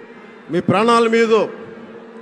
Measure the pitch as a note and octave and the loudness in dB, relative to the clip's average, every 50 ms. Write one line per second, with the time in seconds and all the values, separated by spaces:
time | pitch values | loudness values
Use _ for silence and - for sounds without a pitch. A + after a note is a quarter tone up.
0 | - - - - - - - - - - D3 F3 F3+ - F3+ F#3+ A3 A#3 A#3 A#3 | -20 -20 -20 -20 -20 -20 -20 -20 -12 -6 -6 -4 -2 0 0 2 2 4 4 2
1 | A#3 A3+ A3+ A3+ A#3 A3 A3+ G#3+ F3 - - - - - - - - - - - | 2 2 2 2 2 2 2 0 0 -2 -6 -12 -18 -18 -20 -20 -20 -20 -20 -20
2 | - - - - | -20 -20 -20 -20